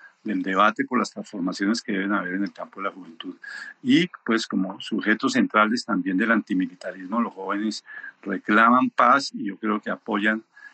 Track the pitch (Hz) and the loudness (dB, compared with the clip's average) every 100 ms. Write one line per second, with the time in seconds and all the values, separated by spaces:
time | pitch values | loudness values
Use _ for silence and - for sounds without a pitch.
0 | - _ 107 92 92 95 107 110 139 123 | -20 _ -4 -2 0 4 4 2 -2 0
1 | 104 - - 104 90 90 101 117 - 101 | -2 -6 -12 -6 -4 -2 0 0 -2 -4
2 | 98 101 90 92 101 - 90 98 98 90 | 0 -2 -2 -4 -4 -6 -14 -8 -8 -8
3 | 87 82 90 85 - - - - 123 143 | -18 -16 -14 -14 -16 -16 -16 -10 4 4
4 | 175 - - 113 - 101 92 - - 110 | 4 -4 -2 -2 0 -2 -2 -6 -6 -4
5 | - 110 131 131 101 110 107 120 - 98 | 0 0 2 2 2 4 2 2 -2 -2
6 | 90 92 113 113 - 92 90 90 95 92 | 0 0 2 0 0 -2 -2 -4 -12 -10
7 | 90 113 110 95 95 101 107 110 - - | -6 -2 -2 -4 -6 -4 -4 -6 -12 -16
8 | - - - - - 107 113 123 127 - | -16 -14 -8 -6 2 4 6 6 2 4
9 | 120 135 139 - 82 95 107 107 117 92 | 6 6 2 -6 -8 -4 -2 -2 -4 -8
10 | - 104 107 110 - _ - | -2 0 2 0 -6 _ -20